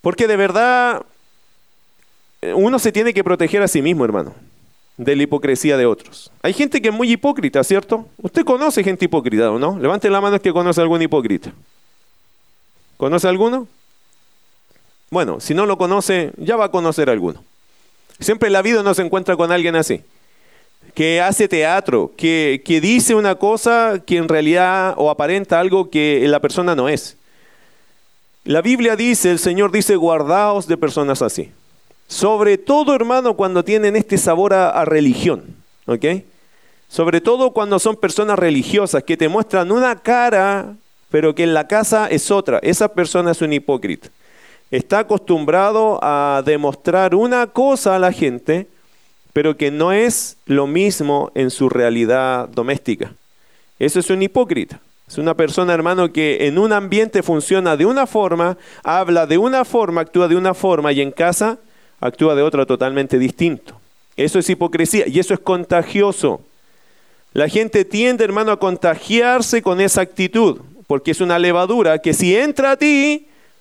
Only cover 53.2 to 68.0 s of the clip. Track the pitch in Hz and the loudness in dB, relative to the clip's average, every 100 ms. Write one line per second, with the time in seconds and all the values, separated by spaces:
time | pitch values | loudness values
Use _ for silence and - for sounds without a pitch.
53.2 | _ _ _ _ _ _ 143 180 170 190 | _ _ _ _ _ _ -2 -2 -2 -2
54.2 | 190 220 254 143 95 - _ _ _ - | 0 0 0 -2 -6 -12 _ _ _ -6
55.2 | 160 160 160 160 180 170 165 185 175 170 | -4 0 0 0 0 0 0 0 0 0
56.2 | 156 143 143 151 214 208 196 202 220 208 | -2 0 0 2 2 0 0 -2 0 -2
57.2 | 170 160 143 190 180 151 180 262 262 220 | 0 -2 0 0 2 2 2 2 0 0
58.2 | 190 170 170 180 - - - 170 185 170 | 0 0 -2 -4 -12 -12 -2 -2 2 2
59.2 | 156 160 233 262 247 240 208 170 160 180 | 2 2 2 0 0 0 0 -2 -2 0
60.2 | 175 175 185 180 190 165 147 139 139 131 | 2 2 0 0 0 0 0 0 -2 0
61.2 | 170 175 185 226 _ _ _ _ 123 - | 0 0 -2 -4 _ _ _ _ -6 0
62.2 | 156 143 147 147 131 127 127 135 135 131 | 2 2 0 0 0 0 0 -2 0 0
63.2 | 127 - 170 143 - - _ _ _ - | 0 0 -2 -2 -12 -20 _ _ _ -4
64.2 | 143 190 175 180 170 170 165 214 - 139 | 0 0 0 -2 -2 -2 -2 0 0 -2
65.2 | 180 190 - 180 175 175 165 202 202 - | -2 -4 -2 -4 0 -2 0 0 0 0
66.2 | 147 95 - _ _ _ _ _ _ _ | -4 -4 -12 _ _ _ _ _ _ _
67.2 | _ - 151 208 220 214 190 208 | _ -2 -2 0 0 0 0 0